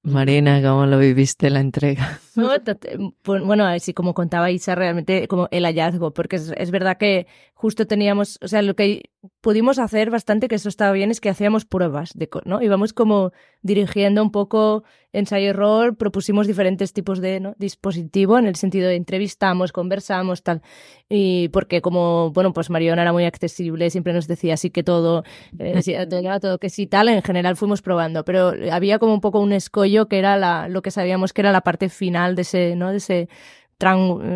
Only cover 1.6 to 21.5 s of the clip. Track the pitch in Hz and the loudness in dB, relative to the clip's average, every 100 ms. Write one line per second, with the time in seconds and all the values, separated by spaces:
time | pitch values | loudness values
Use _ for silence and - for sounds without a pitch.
1.6 | 135 143 143 139 139 151 _ - 247 285 | 0 0 -2 0 -4 -6 _ -2 0 0
2.6 | 226 202 - - 196 _ - 196 190 208 | -2 -8 -8 -10 -10 _ -2 -2 2 2
3.6 | 196 175 - 180 180 175 170 175 175 180 | 2 0 -4 -4 -2 -2 -2 0 0 -2
4.6 | - 180 185 170 156 185 127 180 180 175 | -4 -2 0 -2 0 -2 0 -2 -2 0
5.6 | 175 165 165 175 165 143 170 180 156 - | 0 0 0 -2 -4 -4 -4 -6 -6 -8
6.6 | 175 190 185 185 208 190 170 _ _ _ | -4 -2 -2 0 0 0 -4 _ _ _
7.6 | 220 214 220 208 208 202 202 - - 208 | -4 -2 -2 0 2 0 -2 -6 -2 0
8.6 | 202 196 202 208 - _ 190 _ 226 214 | 0 2 0 0 -8 _ -20 _ 0 4
9.6 | 240 269 226 214 220 226 - 214 214 214 | 2 2 0 0 0 -2 0 0 0 -2
10.6 | 208 - 202 196 202 233 208 185 208 220 | -4 0 2 2 0 0 -2 0 0 0
11.6 | 220 190 175 143 165 - 156 - - 202 | -2 -2 -2 -2 -8 -10 -8 -8 -6 -2
12.6 | 226 196 214 - 220 208 185 _ _ _ | 2 2 0 2 2 2 0 _ _ _
13.6 | 190 202 196 208 196 208 214 208 202 220 | -2 0 0 0 2 2 2 0 0 2
14.6 | 214 214 _ _ _ 202 202 202 196 196 | 2 0 _ _ _ -6 -2 0 0 2
15.6 | 208 220 240 220 208 196 - 208 208 190 | 2 4 2 0 -4 -2 0 0 0 0
16.6 | 185 190 196 - 190 185 185 190 190 208 | 0 0 -4 -4 -4 -4 -4 -4 -8 -8
17.6 | 202 - 196 165 160 196 190 240 220 170 | -10 -6 -6 -6 -4 0 4 4 4 0
18.6 | 190 190 180 175 175 190 202 - 196 180 | -2 0 0 0 -2 -4 -4 -2 0 0
19.6 | 180 - 175 196 - 185 185 180 - 165 | -2 -4 -4 -6 -4 -4 -2 -4 -4 -4
20.6 | - - - - _ 208 190 180 170 | -6 -20 -20 -20 _ 0 2 2 0